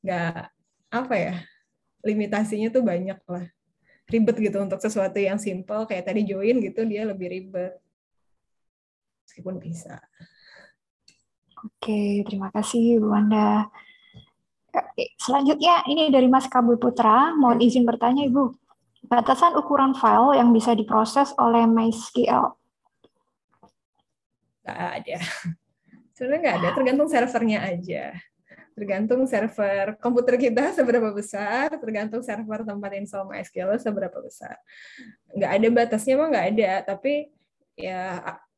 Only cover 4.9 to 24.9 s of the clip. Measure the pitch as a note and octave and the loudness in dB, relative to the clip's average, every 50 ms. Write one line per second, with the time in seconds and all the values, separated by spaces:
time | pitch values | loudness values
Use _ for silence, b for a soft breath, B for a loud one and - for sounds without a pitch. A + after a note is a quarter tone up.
4.9 | G#3+ G#3+ F#3+ F#3+ F#3+ G3+ G3+ F#3+ F#3+ G#3 G#3 G#3 F3+ F3+ F#3 - G#3 G#3+ A3 A3 | -2 -2 -2 -2 -2 -2 -2 -2 -2 -4 -4 -6 -8 -8 -8 -8 -6 -6 -6 -6
5.9 | G#3+ F3+ F3 F3+ F#3 G#3 G#3 F#3+ G3 F#3+ G3 A3 B3+ C4 G#3 F#3 F3 - A3+ A3+ | -6 -8 -6 -4 -2 -2 -2 -2 -4 -4 0 0 0 0 0 -4 -4 -4 -4 -4
6.9 | G#3 G#3 A3 A3 G3 F#3+ F3+ F3 F3+ F#3+ F#3 F#3+ F#3+ F#3 F3+ F3+ F3+ - _ _ | -4 -6 -6 -6 -6 -8 -8 -10 -10 -12 -14 -10 -10 -8 -8 -8 -12 -16 _ _
7.9 | _ _ _ _ _ _ _ _ _ _ _ _ _ _ _ _ _ _ _ _ | _ _ _ _ _ _ _ _ _ _ _ _ _ _ _ _ _ _ _ _
8.9 | _ _ _ _ _ _ _ _ _ - F3+ F#3 F#3 F3 - E3 E3 E3+ - - | _ _ _ _ _ _ _ _ _ -16 -14 -12 -12 -12 -12 -12 -14 -14 -14 -18
9.9 | - - _ _ b b E3+ b b b b b b b b b b b _ _ | -20 -20 _ _ b b -20 b b b b b b b b b b b _ _
10.9 | _ _ _ _ _ _ _ _ _ _ _ _ _ - - G#3+ _ _ - - | _ _ _ _ _ _ _ _ _ _ _ _ _ -20 -20 -20 _ _ -6 -4
11.9 | G#3+ G#3 G#3 G3+ G3+ G3+ G3+ G#3+ G#3 G3 F#3+ G3 - G#3+ G#3+ - - A#3+ A3+ A#3 | -2 -2 -2 0 -2 -2 -4 -4 -6 -8 -8 -6 -4 -6 -6 -2 0 2 4 4
12.9 | A#3+ A3+ G#3+ G#3+ G#3 G#3 G#3 G#3 G#3+ G#3+ G#3+ G#3 G#3 G#3+ G#3+ - b b b b | 4 4 4 2 2 2 4 4 4 4 2 2 2 2 0 -2 b b b b
13.9 | b b b b b b b b b _ _ _ _ _ _ _ - - - - | b b b b b b b b b _ _ _ _ _ _ _ -6 -6 -6 -6
14.9 | - - - - _ _ - - B3+ C#4 C#4 C4+ D4+ D4 C#4 E4+ F4 E4+ - A#3+ | -8 -8 -8 -8 _ _ -4 -2 0 2 2 2 2 4 4 4 4 4 4 0
15.9 | C#4+ D#4+ D#4 D#4 C4 C4 B3+ B3+ B3+ C4 C4 C4 - B3+ A#3+ A#3 A#3+ A3+ B3 B3 | 0 0 2 4 4 6 6 6 4 4 2 2 0 2 4 4 2 4 2 -2
16.9 | A#3+ - A3+ A3 G#3+ B3 C#4 D#4+ E4+ D#4 C4+ A#3+ A#3 A#3 A#3 A#3+ G#3+ B3+ A#3+ A#3 | 0 2 2 4 6 6 4 4 2 4 4 4 4 6 4 4 6 4 2 2
17.9 | A#3 A#3 A#3 A#3 B3+ C#4 D4 C#4 A#3+ C#4 C#4 A#3+ B3+ _ _ _ _ _ _ _ | 2 0 2 0 2 2 0 2 2 2 2 0 -2 _ _ _ _ _ _ _
18.9 | _ _ _ - B3 A#3+ A3+ - C4 B3+ - F4 E4+ D4+ C#4+ - C#4+ C#4+ C4+ C4+ | _ _ _ 0 0 2 4 2 2 4 4 4 4 2 -2 0 2 4 4 4
19.9 | C4 - - A3+ G#3 - A#3 C#4 C#4+ C4+ B3 A#3+ A#3 A3+ A3 B3 A#3 G#3+ G#3+ G#3+ | 2 2 4 4 6 6 6 6 6 6 6 6 6 6 4 2 0 0 0 0
20.9 | A3+ A3 A3 A3 - - C#4 C#4 - - - A#3 A#3 A#3 A#3 A3+ A3+ A3+ A3+ A3+ | 0 0 0 2 2 0 0 0 0 0 2 4 4 4 4 4 4 4 2 0
21.9 | A3+ A3+ - - - B3 A#3+ - - - - - - _ _ _ _ _ _ _ | -2 -2 -8 -6 -2 0 0 2 2 2 0 0 -4 _ _ _ _ _ _ _
22.9 | _ _ _ _ _ _ _ _ _ _ _ _ _ _ _ _ _ _ _ _ | _ _ _ _ _ _ _ _ _ _ _ _ _ _ _ _ _ _ _ _
23.9 | _ _ _ _ _ _ _ _ _ _ _ _ _ _ _ - - - F3 F3 | _ _ _ _ _ _ _ _ _ _ _ _ _ _ _ -14 -10 -8 -8 -8